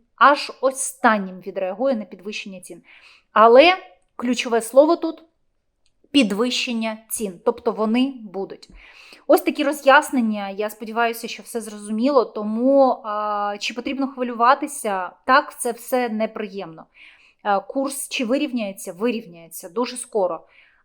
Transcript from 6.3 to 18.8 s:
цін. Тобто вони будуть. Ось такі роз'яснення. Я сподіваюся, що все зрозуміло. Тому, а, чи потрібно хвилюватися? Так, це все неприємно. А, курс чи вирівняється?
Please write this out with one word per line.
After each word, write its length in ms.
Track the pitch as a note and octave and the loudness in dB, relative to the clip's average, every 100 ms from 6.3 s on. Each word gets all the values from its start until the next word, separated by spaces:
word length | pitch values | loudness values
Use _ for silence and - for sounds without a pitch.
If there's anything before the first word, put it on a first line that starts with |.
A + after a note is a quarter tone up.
| G3+ B3 B3 - A3+ A3+ A3 - | 0 -2 -2 -4 -4 -4 -8 -10
цін. 320 | - G3+ E3+ | -8 -8 -6
Тобто 280 | - A#3 G#3 | -4 -2 -4
вони 420 | G3 G#3+ A#3+ C4+ B3+ | -2 0 0 0 -4
будуть. 440 | G#3+ F#3 F#3 - - - - - - - - | -12 -10 -10 -12 -20 -20 -20 -20 -20 -6 2
Ось 140 | F4+ | 4
такі 240 | E4+ D4 | 4 -2
роз'яснення. 840 | C#4 D4 C4+ C#4 D4 C4+ A3 G#3 G3 | -2 0 6 6 6 0 0 -2 -6
Я 220 | G3 G#3 | -4 -6
сподіваюся, 580 | - A3 A3 A#3 A#3 A3 | -6 -8 -2 -2 -2 -10
що 140 | - | -12
все 180 | - A#3 | -10 -10
зрозуміло. 640 | G#3 G#3 G#3 A3 B3+ C#4 | -10 -12 -8 -2 2 2
Тому, 760 | G#3+ A3 G#3+ A3 B3+ C#4 C4 - | 2 -2 -6 0 4 6 4 2
а, 520 | A3 G#3 G#3+ G#3 G#3 G#3 | -4 -4 -2 -2 -2 -4
чи 140 | - | -8
потрібно 340 | A#3 A#3+ C4+ C4+ | -8 -6 -4 -6
хвилюватися? 1040 | B3 B3 A3+ A#3+ C#4+ D4 - A3 F#3+ F3+ - | -4 -6 0 2 2 0 -8 -6 -4 -6 -8
Так, 360 | - C4+ D4 - | 2 2 2 -6
це 120 | B3 | -8
все 360 | A#3 - B3+ A#3+ | -8 -4 -2 -2
неприємно. 800 | G#3+ A3 A3 G#3 G3 E3+ D#3+ - _ - _ _ _ | -4 -4 -6 -10 -10 -14 -16 -20 _ -20 _ _ _
А, 180 | G#3 G3 | -2 -2
курс 480 | - C4+ C4+ C4+ - | -2 -4 -4 -6 -8
чи 160 | - | -4
вирівняється? 680 | A3+ C#4 C#4+ A#3+ G3+ G3 | -2 0 -2 -4 -6 -8